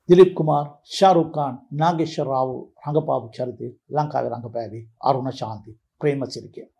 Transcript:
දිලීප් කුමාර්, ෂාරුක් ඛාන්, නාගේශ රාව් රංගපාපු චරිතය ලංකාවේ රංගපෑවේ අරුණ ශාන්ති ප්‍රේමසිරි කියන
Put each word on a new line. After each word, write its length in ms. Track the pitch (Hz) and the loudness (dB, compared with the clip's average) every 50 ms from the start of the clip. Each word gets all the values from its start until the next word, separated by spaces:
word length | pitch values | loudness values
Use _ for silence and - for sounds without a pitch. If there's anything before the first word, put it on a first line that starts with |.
| _ | _
දිලීප් 280 | - 175 175 185 180 - | 6 8 10 8 8 6
කුමාර්, 320 | - 160 156 147 143 147 147 - _ | 0 0 2 2 0 0 -4 -10 _
ෂාරුක් 480 | _ - - - 196 190 185 170 160 156 | _ -10 0 4 6 6 6 6 2 0
ඛාන්, 240 | - 151 143 139 123 - - - | -2 -4 -4 -4 -6 -10 -14 -10
නාගේශ 480 | 147 147 160 170 175 160 160 160 160 - | -4 -2 0 0 0 0 -2 -4 -4 -4
රාව් 300 | 147 131 135 131 131 131 127 123 - - _ _ | -4 -2 0 0 -2 -2 -4 -8 -12 -16 _ _
රංගපාපු 480 | - 143 147 156 156 - 135 131 113 113 | -6 -2 -2 -2 0 0 -2 -4 -4 -8
චරිතය 380 | - - 127 123 120 - 117 123 - _ _ | -10 -8 -8 -8 -8 -10 -12 -14 -14 _ _
ලංකාවේ 440 | - 139 147 147 147 147 131 120 120 117 | -6 -4 -2 -2 -2 -2 -4 -4 -4 -6
රංගපෑවේ 500 | 120 117 117 113 117 117 101 104 113 113 - _ _ | -8 -10 -10 -10 -10 -10 -10 -12 -14 -16 -18 _ _
අරුණ 300 | - 131 139 131 127 131 | -2 0 0 0 -2 -6
ශාන්ති 400 | 123 - 120 110 110 107 107 113 110 _ _ _ _ | -6 -8 -8 -10 -10 -12 -14 -18 -20 _ _ _ _
ප්‍රේමසිරි 540 | - - 147 143 135 127 107 - 123 - - | -4 -2 -2 -2 -2 -4 -8 -10 -12 -16 -16
කියන 200 | - - - - _ | -18 -20 -20 -20 _